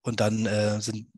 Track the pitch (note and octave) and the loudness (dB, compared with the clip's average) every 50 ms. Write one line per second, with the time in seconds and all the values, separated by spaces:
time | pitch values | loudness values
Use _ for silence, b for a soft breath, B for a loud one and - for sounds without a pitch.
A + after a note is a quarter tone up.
0 | - B2+ A2+ - A2 G#2+ A2 A2 A2 G2+ G#2 G#2+ G#2+ G#2 G#2 G#2+ G#2+ A2+ G#2+ G#2+ | -8 -6 -2 0 2 2 2 0 0 0 2 2 2 2 0 0 -2 -4 -6 -6
1 | A2+ - - | -8 -14 -18